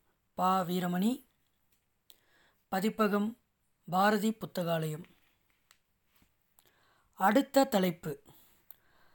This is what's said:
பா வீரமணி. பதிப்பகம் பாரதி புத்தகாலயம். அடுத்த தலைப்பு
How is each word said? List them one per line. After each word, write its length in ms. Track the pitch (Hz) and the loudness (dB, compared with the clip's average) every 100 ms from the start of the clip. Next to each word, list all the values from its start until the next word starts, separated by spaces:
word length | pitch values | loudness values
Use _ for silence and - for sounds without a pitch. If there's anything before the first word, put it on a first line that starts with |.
| _ _ _ - | _ _ _ -4
பா 140 | 185 190 | 0 0
வீரமணி. 500 | 175 180 180 180 208 262 - _ _ _ _ _ _ _ _ - _ _ _ _ _ | -2 -4 -2 0 0 -2 -10 _ _ _ _ _ _ _ _ -20 _ _ _ _ _
பதிப்பகம் 560 | 190 214 - 208 202 208 226 _ _ _ _ - | -4 -2 0 0 0 -2 -6 _ _ _ _ -4
பாரதி 420 | 180 202 214 220 | 2 2 2 -2
புத்தகாலயம். 720 | 220 175 - 165 165 156 151 185 _ _ _ _ _ _ _ _ _ _ _ _ _ _ _ _ _ _ _ _ - | -4 -8 -6 -4 -2 -4 -8 -14 _ _ _ _ _ _ _ _ _ _ _ _ _ _ _ _ _ _ _ _ 0
அடுத்த 460 | 196 220 277 269 269 | 4 4 4 2 4
தலைப்பு 460 | 202 185 165 156 139 - - - _ _ - _ _ _ | 2 0 -2 -10 -12 -14 -20 -20 _ _ -20 _ _ _